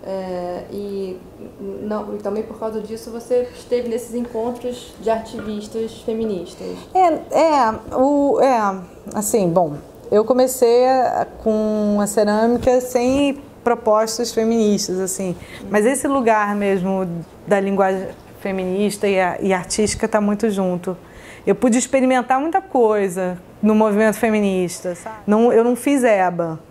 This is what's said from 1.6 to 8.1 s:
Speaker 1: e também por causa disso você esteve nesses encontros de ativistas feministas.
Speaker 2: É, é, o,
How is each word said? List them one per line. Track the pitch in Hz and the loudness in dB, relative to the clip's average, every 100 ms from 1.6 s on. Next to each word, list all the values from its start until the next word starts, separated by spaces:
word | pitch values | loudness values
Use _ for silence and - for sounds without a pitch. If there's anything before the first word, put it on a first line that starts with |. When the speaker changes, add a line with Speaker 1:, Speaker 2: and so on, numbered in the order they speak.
| 196 190 214 214 208 | -12 -10 -6 -6 -6
Speaker 1:
e | 208 | -8
também | 208 208 | -6 -6
por | 220 - | -8 -8
causa | 220 220 | -8 -6
disso | 196 220 - | -8 -12 -12
você | 226 233 247 247 - | -14 -2 -2 -2 -10
esteve | - 247 233 | -4 -4 -2
nesses | 226 226 | -6 -6
encontros | 233 240 220 233 240 247 247 - - | -6 -6 -4 -6 -6 -8 -10 -14 -8
de | 196 | -2
ativistas | 220 220 233 208 208 214 226 226 - | -2 -4 -10 -8 -8 -8 -8 -8 -8
feministas. | - 220 226 190 175 - 185 180 - | -6 -4 -4 -4 -8 -12 -12 -12 -2
Speaker 2:
É, | 370 359 302 - - | 4 4 2 0 2
é, | 320 294 226 220 - - | 4 4 2 0 -6 0
o, | 262 | 2